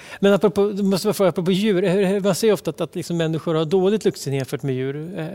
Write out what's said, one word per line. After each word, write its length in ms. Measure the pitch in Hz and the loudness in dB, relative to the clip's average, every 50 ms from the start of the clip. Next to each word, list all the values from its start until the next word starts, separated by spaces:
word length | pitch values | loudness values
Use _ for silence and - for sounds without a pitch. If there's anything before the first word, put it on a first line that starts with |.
| - - - - | -20 -18 -6 0
men 120 | 196 202 202 | 2 4 4
apropå, 340 | 190 - 202 - 202 202 208 | 4 4 2 2 2 0 0
det 140 | 202 190 202 | 0 0 0
måste 240 | 196 196 165 - | 0 0 0 0
vara 80 | 214 190 | 0 0
fråga, 140 | - 202 175 | 2 2 2
apropå 220 | 156 196 165 180 196 | 2 0 0 0 0
djur, 300 | 185 208 226 196 175 202 | 2 2 2 2 2 2
hur, 220 | 190 175 202 196 | 2 2 2 2
hur, 140 | 180 196 208 | 2 0 0
man 140 | 185 202 170 | 0 0 0
säger 180 | - 226 220 202 | 2 2 2 2
ofta 180 | - - 170 | 2 0 -4
att, 100 | 151 - | -6 -6
att 140 | 175 - - | -6 -6 -6
liksom 220 | 185 156 - 175 | -8 -6 -4 -2
människor 380 | 170 165 160 160 156 - 180 160 | -2 -2 -2 -2 -4 -2 -2 0
har 100 | 156 165 | 0 0
dåligt 400 | 151 190 190 180 196 220 214 - | 0 2 2 2 2 2 2 0
luktsinne 320 | 196 - - - 143 135 | 0 -2 -2 -4 -4 -4
jämfört 260 | 139 127 - - 135 - | -4 -4 -4 -6 -6 -4
med 120 | 139 127 | -4 -4
djur. 440 | 127 131 135 139 151 156 175 196 160 160 165 | -4 -4 -6 -6 -8 -10 -10 -10 -10 -10 -8